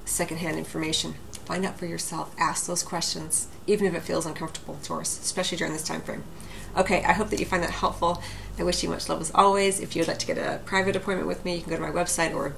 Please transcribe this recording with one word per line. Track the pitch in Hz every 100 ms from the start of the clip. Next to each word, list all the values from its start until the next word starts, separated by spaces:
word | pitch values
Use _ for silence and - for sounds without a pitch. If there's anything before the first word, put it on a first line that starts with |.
secondhand | - - 170 160 170 156
information. | 156 160 156 160 160 151 - - -
Find | 170 185
out | 185
for | 175
yourself. | 165 - 160 156 -
Ask | 165 170 -
those | 175
questions, | - 175 160 175 160 - - - -
even | 202 190
if |
it | 170
feels | - 180 165
uncomfortable, | 151 165 - - 147
Taurus, | - 160 165 -
especially | - - 180 170
during | 160
this | 156
time | - 160
frame. | - - - - - - - -
Okay, | - 180
I | -
hope | 175 214
that | 202
you | -
find | 185
that | 165
helpful. | - 196 - 170 175 - - - -
I |
wish | 175 175
you | 175
much | 165 -
love | 165
as | 160
always. | - 196 196 196 190
If | - -
you |
would | 165
like | -
to | -
get | -
a | 135 139 -
private | 190 190 190
appointment | 190 185 160
with | 180 180
me, | 175
you |
can | 170
go | 165
to |
my | 156
website | 160 175 - 165 165
or |
a | 156